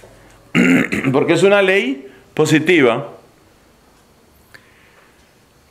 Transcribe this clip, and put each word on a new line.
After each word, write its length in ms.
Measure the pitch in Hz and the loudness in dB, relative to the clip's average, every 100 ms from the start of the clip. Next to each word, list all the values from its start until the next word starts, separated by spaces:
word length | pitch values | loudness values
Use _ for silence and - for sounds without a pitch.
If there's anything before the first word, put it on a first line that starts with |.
| - - - - _ | -20 -20 -20 -20 _
<clears throat> 600 | - - - - - 135 | -2 2 0 -2 -6 -4
porque 200 | 139 143 | -2 0
es 80 | 160 | 2
una 200 | 196 202 | 2 2
ley 460 | 190 196 240 269 - - _ | 2 0 -2 -8 -12 -20 _
positiva, 720 | - 151 151 156 175 123 120 - - _ _ _ _ _ _ _ _ _ _ _ _ _ - _ _ _ _ _ _ _ _ _ _ _ | -4 0 0 2 2 2 0 -6 -18 _ _ _ _ _ _ _ _ _ _ _ _ _ -20 _ _ _ _ _ _ _ _ _ _ _